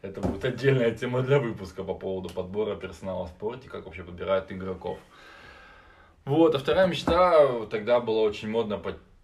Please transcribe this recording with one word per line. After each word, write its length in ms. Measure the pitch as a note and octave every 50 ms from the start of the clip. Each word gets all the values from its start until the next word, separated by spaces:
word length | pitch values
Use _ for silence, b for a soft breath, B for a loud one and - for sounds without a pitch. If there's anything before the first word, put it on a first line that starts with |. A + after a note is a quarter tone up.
это 180 | - G2 - A2
будет 240 | G2 F#2 G2 - -
отдельная 460 | B2+ B2 - C3 C3+ C3 C3 A#2+ A#2
тема 300 | A2+ - B2+ A#2+ B2 B2+
для 180 | B2+ B2+ C#3 C#3+
выпуска 440 | A#2+ A2+ G2+ - G2 F2+ - - F2+
по 100 | F2+ F#2
поводу 360 | - - F#2+ F#2+ F#2+ F#2 F2+ -
подбора 420 | F#2 F2+ F2+ F#2+ G#2 G#2+ G#2 G2+
персонала 500 | F#2 F#2 F#2 E2 - - F#2+ F#2 F2 E2+
в 40 | E2
спорте, 400 | - - G#2 G#2+ B2 C3 - -
как 160 | - F#2+ -
вообще 180 | - - G2 F2
подбирают 480 | E2+ F2 F2+ F#2 F2+ F#2+ F#2+ F#2+ -
игроков. 460 | G2 F#2 F#2+ F#2 F#2 E2+ - F2+ E2+ - - - B B B B B B B B B B B B B B B B B B B B B B _
Вот, 300 | C3+ C#3 D#3 E3 D#3+ D#3
а 20 | C#3
вторая 280 | C3+ - D3+ F3 F#3+ F#3
мечта, 760 | D#3+ C3+ - - E3 F3 F3+ F3+ D#3+ D#3 D3 C3 B2 A#2 G#2+ G2+
тогда 320 | - A2 G#2 A2+ A#2+ B2
было 220 | A#2 A2+ A2 A2
очень 280 | A2 G#2+ G#2 - - G#2+
модно 280 | A2 A2+ A2+ G#2 G#2 F#2
по 160 | E2+ G2+ F2 D#2+ - _ - _